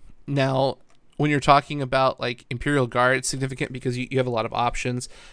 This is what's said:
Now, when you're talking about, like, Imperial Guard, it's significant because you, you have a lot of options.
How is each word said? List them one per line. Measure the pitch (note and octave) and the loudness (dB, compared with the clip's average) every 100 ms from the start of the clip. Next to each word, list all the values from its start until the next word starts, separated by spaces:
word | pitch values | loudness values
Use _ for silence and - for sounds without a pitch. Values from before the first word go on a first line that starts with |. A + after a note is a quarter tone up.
| - - - | -20 -18 -6
Now, | C#3+ C3+ C3 C3+ - - - - - | 0 2 2 0 -2 -12 -20 -14 -2
when | D3+ | 0
you're | D3 | 2
talking | C#3+ C#3+ C#3+ D3 | 6 4 4 -6
about, | C3 C3 C3 - | -2 2 2 0
like, | B2+ B2 - | -4 -6 -8
Imperial | B2 - C#3+ B2 | -6 0 2 2
Guard, | A#2+ B2 C3 | 2 4 2
it's | B2+ | 0
significant | C3+ C3 C3 D3+ | -4 -6 -4 -6
because | C3 C3 B2 | -4 -4 -4
you, | C3 | -2
you | C3 | 0
have | B2+ | 0
a | |
lot | A#2 A2 | 0 -2
of | |
options. | - A#2+ - B2+ B2 B2 - - | -2 -2 -2 -4 -4 -8 -14 -20